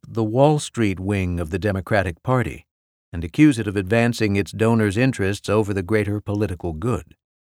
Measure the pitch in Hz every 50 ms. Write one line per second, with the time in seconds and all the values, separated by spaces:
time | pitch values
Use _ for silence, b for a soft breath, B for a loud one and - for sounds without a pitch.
0 | - - - 113 113 107 113 131 139 151 151 147 - - - 117 113 101 92 85
1 | 92 98 104 98 92 90 87 85 87 80 95 90 87 104 95 95 90 - 110 101
2 | 92 95 82 _ - 127 127 127 113 67 - - - _ _ _ _ _ _ _
3 | _ - - 85 82 82 - - 151 151 127 113 107 104 95 101 92 90 117 117
4 | 117 120 117 - 113 101 101 101 95 - - 101 110 113 117 113 107 104 92 113
5 | 131 135 - - 98 95 101 - - - 104 110 107 101 101 98 90 87 110 107
6 | 104 101 104 104 - - 101 104 107 92 90 82 - 87 78 78 92 127 117 82
7 | 78 _ _ _ _ _ _ _ _